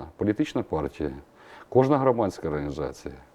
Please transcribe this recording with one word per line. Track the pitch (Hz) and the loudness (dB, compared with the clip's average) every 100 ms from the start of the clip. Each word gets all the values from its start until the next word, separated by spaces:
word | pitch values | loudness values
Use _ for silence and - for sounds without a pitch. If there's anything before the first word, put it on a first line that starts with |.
| 69 - | -6 -2
політична | 101 104 151 135 | 0 0 0 -2
партія, | 104 80 71 - 73 69 - - - - - | -2 -2 -4 -4 -6 -6 -16 -20 -20 -20 2
кожна | 120 131 143 | 4 6 4
громадська | 135 117 101 - 82 | 4 4 0 -2 -4
організація, | 73 73 73 67 65 - - - | -4 -4 -4 -6 -6 -14 -14 -20